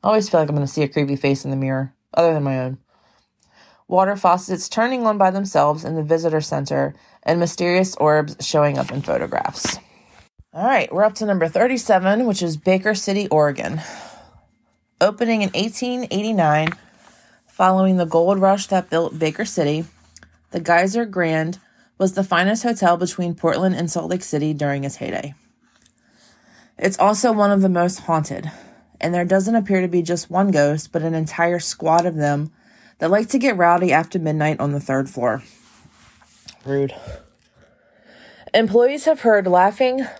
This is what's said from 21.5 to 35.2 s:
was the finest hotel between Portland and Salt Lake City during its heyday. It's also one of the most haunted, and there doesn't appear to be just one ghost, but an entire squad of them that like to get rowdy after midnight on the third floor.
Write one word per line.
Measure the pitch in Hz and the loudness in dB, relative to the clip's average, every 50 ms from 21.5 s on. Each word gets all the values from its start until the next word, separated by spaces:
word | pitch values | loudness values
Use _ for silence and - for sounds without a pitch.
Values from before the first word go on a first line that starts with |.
| 180 - _ _ _ _ _ _ _ | -6 -10 _ _ _ _ _ _ _
was | _ 190 185 185 | _ -2 -2 0
the | 196 190 | -2 -2
finest | 190 185 170 180 196 214 226 - | 0 0 2 2 2 0 0 -2
hotel | 240 233 - 196 175 175 | -4 -2 0 2 2 2
between | 170 180 175 - - 180 175 165 | 2 0 -6 -4 -6 -6 -6 -6
Portland | 160 - 165 - - 185 190 185 | -2 -2 -2 0 0 0 0 0
and | 143 175 160 | 0 -4 -4
Salt | - 175 160 160 | -4 -6 -4 -4
Lake | 180 185 185 | -6 -6 -6
City | - - 147 147 156 156 | -4 -4 -2 -2 -2 -2
during | 143 151 143 139 139 139 | -2 -2 -4 -4 -4 -6
its | 139 143 | -8 -8
heyday. | - - - - - - 151 135 _ _ _ _ _ _ _ _ _ _ _ _ _ _ _ _ _ _ _ _ _ _ _ _ _ _ _ _ | -8 -10 -8 -8 -8 -8 -10 -16 _ _ _ _ _ _ _ _ _ _ _ _ _ _ _ _ _ _ _ _ _ _ _ _ _ _ _ _
It's | - - 190 190 | -2 -2 -2 2
also | - 170 202 214 - - 247 220 | 4 2 2 2 2 2 2 2
one | 208 208 202 | 4 2 4
of | 202 196 | 4 4
the | 190 | 4
most | 190 180 175 175 180 185 - | 4 4 2 2 0 -2 -4
haunted, | - - 165 160 151 - 135 - - 156 - - - - - _ _ _ _ _ | -4 -2 -2 -2 -2 -4 -8 -10 -10 -12 -14 -14 -20 -20 -20 _ _ _ _ _
and | - 165 175 | -4 -2 -2
there | 175 175 | -2 0
doesn't | 180 190 190 190 214 226 | 2 2 2 2 2 0
appear | 226 196 196 196 185 | 0 0 2 0 0
to | 185 175 | 0 0
be | 175 175 | 0 0
just | 165 165 175 170 - - | 0 0 -2 -4 -4 -4
one | 180 185 196 202 | 0 0 2 2
ghost, | 185 151 147 143 147 156 - - - | 4 4 4 2 2 -2 -6 -6 -6
but | 170 | -4
an | 156 165 165 | -4 -2 -2
entire | 160 160 151 - - 170 170 175 175 | -2 -4 -6 -2 -2 0 0 0 -2
squad | 160 - - _ 160 165 160 165 160 | -4 -8 -10 _ 0 2 2 2 2
of | 180 165 | 0 -2
them | 156 147 147 143 143 151 156 _ _ _ _ _ _ _ _ _ _ | 0 0 0 0 -2 -4 -8 _ _ _ _ _ _ _ _ _ _
that | 160 165 | 0 2
like | 190 214 233 220 | 2 2 0 0
to | - | -2
get | 269 233 277 226 | 0 0 0 2
rowdy | 180 175 170 175 175 180 180 | 4 4 4 4 4 2 2
after | 139 156 165 - - | 2 2 0 0 -6
midnight | 185 160 156 151 156 147 156 156 - | -4 -2 -2 -2 0 0 -2 0 -2
on | 135 143 | -2 -4
the | 143 143 | -4 -4
third | 143 - 135 135 135 135 | -4 -2 -2 -2 -2 -4
floor. | - 135 | -6 -4